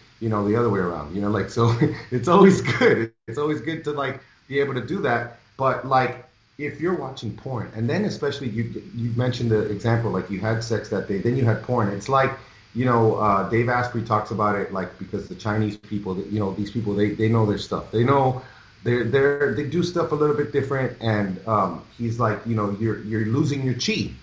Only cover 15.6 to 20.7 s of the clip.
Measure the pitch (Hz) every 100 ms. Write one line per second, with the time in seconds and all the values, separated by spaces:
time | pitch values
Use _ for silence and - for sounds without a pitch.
15.6 | 107 - - 104 98 92 98 104 98 95
16.6 | 101 117 104 101 104 - 110 113 107 101
17.6 | - 87 78 110 123 143 131 127 - -
18.6 | - - 120 123 113 135 143 143 139 117
19.6 | 135 175 175 170 156 147 151 147 147 143
20.6 | 120